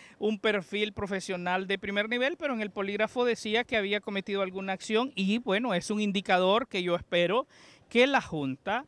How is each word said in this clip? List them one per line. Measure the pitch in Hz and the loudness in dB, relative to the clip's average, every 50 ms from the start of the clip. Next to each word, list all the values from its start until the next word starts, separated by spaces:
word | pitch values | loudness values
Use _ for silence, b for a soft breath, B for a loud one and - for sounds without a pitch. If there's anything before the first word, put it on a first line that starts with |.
| B B B B | B B B B
un | 208 214 214 196 | -2 -2 -2 2
perfil | - 220 208 196 165 - 196 208 214 214 - | 2 2 2 2 -2 -4 -2 -2 -2 -2 -2
profesional | - 202 180 202 190 - - 190 180 175 180 180 190 196 | -6 -4 -4 -4 -4 -2 -4 -4 -2 0 0 0 0 0
de | 185 196 | -2 -4
primer | 185 - 202 202 202 208 | -4 -4 -2 -2 -2 0
nivel, | 220 247 247 254 285 349 | 0 0 0 0 -2 -2
pero | - 320 285 247 | -2 -4 -4 -2
en | 220 | -2
el | 214 202 | -4 -4
polígrafo | - 208 196 196 202 208 214 - - 254 247 | -4 -4 -4 -2 0 -2 -2 0 0 0 2
decía | 240 220 - - 214 214 233 240 | 2 0 0 -2 0 0 0 0
que | - 233 | 0 0
había | 214 196 202 202 208 | 0 0 0 0 -2
cometido | - 220 196 196 - 214 196 196 | -2 -4 -6 -4 -4 -2 -2 -2
alguna | 190 185 185 196 190 190 | -2 -2 -4 -6 -4 -4
acción | 190 - - - 220 220 254 277 - | -6 -6 -4 0 0 0 0 0 -2
y, | - 190 190 214 233 | -2 0 0 0 0
bueno, | - 220 185 214 254 240 185 | 0 0 0 0 2 0 0
es | 170 - - | -2 -2 -2
un | 208 214 | -2 0
indicador | 214 202 185 202 - - 190 180 185 185 208 233 - | 0 0 0 0 2 2 4 4 6 4 4 2 0
que | - - 185 | -2 -4 -4
yo | 180 175 175 | 0 0 -2
espero | 170 - - 180 175 175 170 208 254 294 B B B B B B B B _ | -2 -2 0 2 2 2 2 2 0 -2 B B B B B B B B _
que | - 233 254 | 4 4 4
la | 269 277 233 | 6 4 0
Junta | - - 165 151 139 135 127 - _ 190 214 247 202 | 0 -2 -4 -4 -4 -4 -6 -6 _ -4 -4 -4 -4